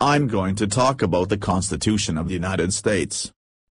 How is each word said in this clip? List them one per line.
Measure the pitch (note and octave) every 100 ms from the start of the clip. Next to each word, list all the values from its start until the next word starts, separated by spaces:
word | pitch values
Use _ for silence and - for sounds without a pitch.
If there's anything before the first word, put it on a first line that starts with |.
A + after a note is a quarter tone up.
I'm | C3+ D3 C#3+
going | G#2 F#2 F#2+
to | G#2+
talk | B2+ B2+ C3
about | G2+ F2 F#2
the | G#2+
Constitution | G#2 F#2 F#2 - - G#2+ - D#2+
of | F2
the |
United | F#2 F2+ F#2+ E2+
States. | G2 - G#2 C#2+ - - - _ _ _